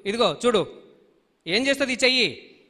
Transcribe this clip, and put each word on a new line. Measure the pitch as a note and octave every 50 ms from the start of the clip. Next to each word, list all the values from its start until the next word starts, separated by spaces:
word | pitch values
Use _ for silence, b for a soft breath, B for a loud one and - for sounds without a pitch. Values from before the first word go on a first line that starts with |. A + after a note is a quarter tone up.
| -
ఇదిగో | G3 G#3 A#3 A#3 F3+ C#3+ - -
చూడు." | B3 A3+ F#3+ C#3+ - - - - - _ _ _ _ _ _ _ _ _ _ _
ఏం | E3 F3+ A3+ C4+
చేస్తుంది | C#4 C#4 C4+ C#4 B3
ఈ | B3+ - B3+
చెయ్యి? | B3 B3+ B3+ A3 D#3+ A#2 - - - - _ _